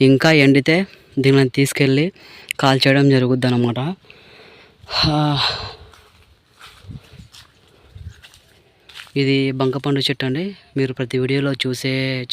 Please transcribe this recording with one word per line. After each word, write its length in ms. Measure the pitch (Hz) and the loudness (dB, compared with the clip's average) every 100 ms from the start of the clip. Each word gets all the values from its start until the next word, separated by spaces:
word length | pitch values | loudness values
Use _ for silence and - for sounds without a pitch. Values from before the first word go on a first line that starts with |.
ఇంకా 300 | 135 135 160 | 2 4 4
ఎండితే 560 | 156 139 139 131 170 196 - _ - | 4 6 4 2 0 -2 -10 _ 0
దీనిని 300 | 135 139 131 | 2 4 2
తీసుకెళ్ళి 640 | - 139 - 139 135 175 - - - - - | 0 -2 0 0 0 -2 -6 -20 -20 -14 0
కాల్చేయడం 500 | 139 135 139 139 139 | 2 4 4 4 4
జరుగుద్ది 380 | 131 123 127 127 | 4 2 0 0
అనమాట. 320 | 123 120 117 147 196 _ - - - - - _ _ - - 156 | 0 -2 -2 -6 -8 _ -20 -20 -20 -20 -20 _ _ -10 -4 0
ఆ, 340 | 151 151 139 - - - - - _ _ _ _ _ _ _ - - 95 - _ - - - - _ _ _ _ - - - - _ _ _ _ _ _ - - 139 | 0 0 -2 -4 -8 -14 -18 -20 _ _ _ _ _ _ _ -20 -20 -20 -20 _ -20 -20 -20 -20 _ _ _ _ -20 -20 -20 -20 _ _ _ _ _ _ -20 -8 -4
ఇది 360 | 135 135 135 | 0 0 -2
బంకపండు 480 | 131 131 135 143 139 | -2 -4 -4 -4 -4
చెట్టు 260 | 131 139 131 | -4 -4 -6
అండి, 300 | 139 196 190 _ 139 | -6 -8 -12 _ -6
మీరు 160 | 131 | -6
ప్రతి 240 | 131 123 127 | -6 -6 -4
వీడియోలో 360 | 127 139 139 | -2 -2 -4
చూసే 400 | 131 131 123 135 131 131 127 123 | -4 -6 -6 -4 -4 -4 -6 -8